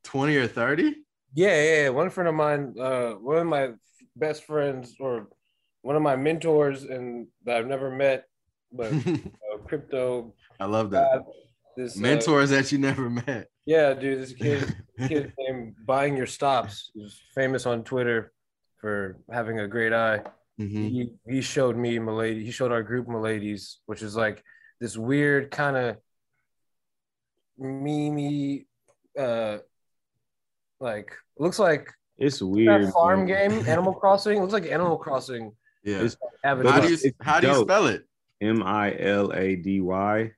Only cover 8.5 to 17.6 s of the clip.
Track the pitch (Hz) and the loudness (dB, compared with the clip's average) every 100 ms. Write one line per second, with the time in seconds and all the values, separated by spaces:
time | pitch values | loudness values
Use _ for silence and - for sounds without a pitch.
8.5 | _ _ 127 113 147 170 156 - _ 107 | _ _ -8 -2 -2 0 -4 -6 _ -12
9.5 | 107 - 151 143 135 127 123 117 _ _ | -12 -8 -8 -4 -2 -2 -2 -6 _ _
10.5 | _ 98 110 107 110 113 131 - - _ | _ -2 0 2 2 4 2 -2 -20 _
11.5 | _ _ - 123 98 117 147 165 147 139 | _ _ -10 -10 -2 2 2 4 4 6
12.5 | 139 135 143 135 135 123 120 123 117 - | 4 2 0 0 0 -4 -4 -4 -8 -10
13.5 | _ - 160 147 117 135 135 131 131 147 | _ 2 4 4 2 -2 -4 -8 -4 -2
14.5 | 143 139 - - - 131 151 139 - 131 | 0 -2 -8 -12 -8 -2 -2 -4 -8 -8
15.5 | 131 113 101 110 131 143 135 120 - 143 | -6 -10 -12 -2 0 0 -2 -4 -2 0
16.5 | 131 110 101 - 110 104 - _ - 131 | 0 -2 -12 -16 -18 -18 -20 _ -2 -2
17.5 | 131 | 0